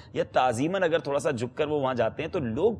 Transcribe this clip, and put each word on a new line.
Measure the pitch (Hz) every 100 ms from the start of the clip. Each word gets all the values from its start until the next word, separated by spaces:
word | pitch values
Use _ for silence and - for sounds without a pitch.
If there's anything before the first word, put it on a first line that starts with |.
| -
یا | 131 127
تعظیماً | 151 127 117 151 190
اگر | 175 160
تھوڑا | 143 139
سا | 156
جھک | 127 120 -
کر | 147
وہ | 151
وہاں | 131
جاتے | 123 110 -
ہیں | 160
تو | 190
لوگ | 123 113 208